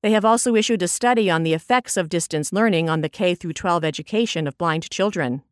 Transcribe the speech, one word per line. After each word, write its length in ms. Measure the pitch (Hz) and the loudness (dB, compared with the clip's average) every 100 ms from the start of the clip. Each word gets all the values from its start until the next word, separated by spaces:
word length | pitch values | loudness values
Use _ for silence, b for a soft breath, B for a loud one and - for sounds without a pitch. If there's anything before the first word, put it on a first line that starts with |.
They 80 | 208 | 2
have 140 | 214 214 | 4 4
also 300 | 226 254 226 | 2 4 2
issued 260 | 220 220 | 2 0
a 60 | 175 | 0
study 420 | - 240 240 202 | 0 2 2 2
on 140 | 165 | 2
the 100 | 165 | 0
effects 420 | 160 - 247 - - | -2 0 0 0 -4
of 140 | 165 | -2
distance 420 | 175 - 156 147 | -4 -2 -4 -2
learning 380 | 190 226 170 165 | 0 2 2 2
on 120 | 160 | 0
the 80 | 151 | -2
K 260 | - 180 175 | -2 0 0
through 180 | 175 | -4
twelve 300 | 156 190 170 | -4 0 0
education 640 | 156 151 151 214 233 170 151 | 0 -4 -4 -2 0 -2 -4
of 100 | - | -4
blind 320 | 170 160 - | -2 -2 -4
children. 540 | - 196 190 135 131 - | -2 -2 0 -4 -4 -8